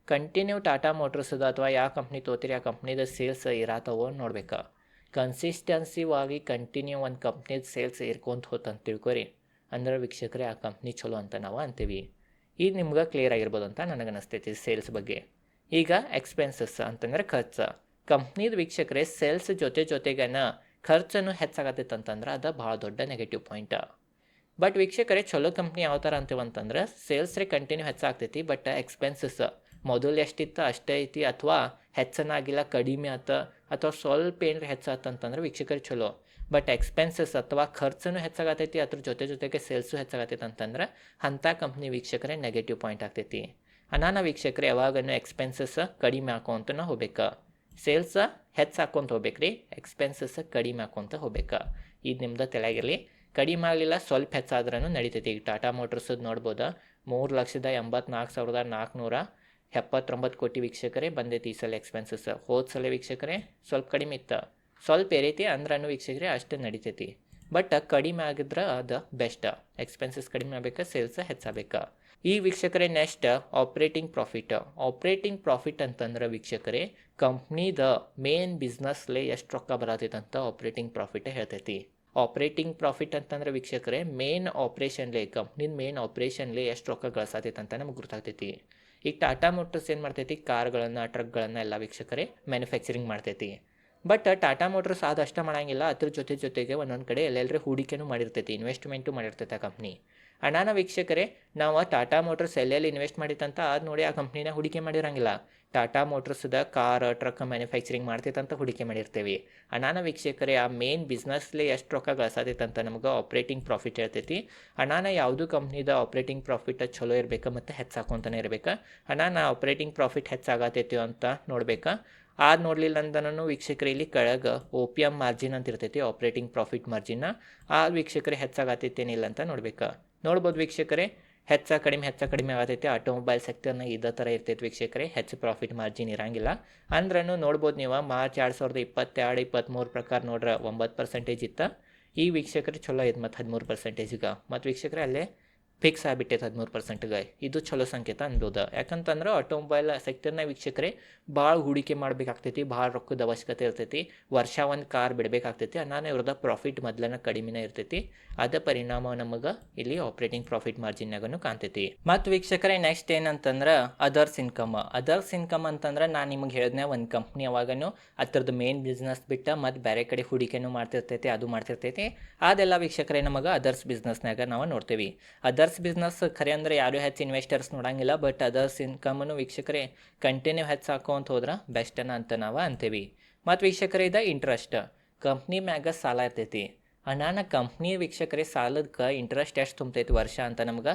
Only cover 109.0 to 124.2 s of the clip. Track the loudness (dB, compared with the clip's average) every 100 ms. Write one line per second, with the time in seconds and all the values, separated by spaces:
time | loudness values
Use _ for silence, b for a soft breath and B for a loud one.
109 | -4 -2 -2 -2 -6 B B -2 0 0
110 | -2 -4 -4 -2 2 4 4 2 0 0
111 | -2 -4 -2 -4 -4 0 2 0 -2 -2
112 | 0 0 0 0 -2 -2 -2 -2 -4 -2
113 | 0 0 2 0 0 -4 -2 -2 -2 -2
114 | -2 -2 -4 -4 -6 B B B 0 2
115 | 2 2 2 2 0 0 -2 -2 2 4
116 | 2 0 -2 -4 -2 -2 -2 -4 -4 -2
117 | 2 2 2 -2 -4 -6 -8 -10 -8 -6
118 | -4 -4 -2 -2 0 0 0 -2 B B
119 | B 2 2 4 2 2 2 0 0 2
120 | 2 2 -4 -2 0 2 2 2 2 0
121 | 0 -2 -2 -2 -4 -2 0 0 0 -2
122 | -6 B B B 8 10 6 2 2 2
123 | 0 0 0 -2 -2 -2 -2 0 0 0
124 | 2 4